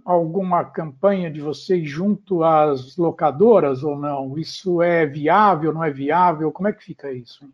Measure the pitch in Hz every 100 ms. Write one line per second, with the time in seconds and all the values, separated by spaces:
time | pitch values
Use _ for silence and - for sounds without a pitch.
0 | - 175 170 170 185 175 135 - 160 131
1 | 196 196 175 151 147 147 - 185 156 147
2 | 196 196 - 180 160 156 151 139 123 -
3 | 165 156 156 139 220 208 151 131 151 143
4 | 147 139 135 143 156 - 190 175 170 170
5 | 156 147 147 185 214 175 156 156 165 135
6 | 139 165 180 156 156 - 196 208 - 165
7 | 139 127 120 - 139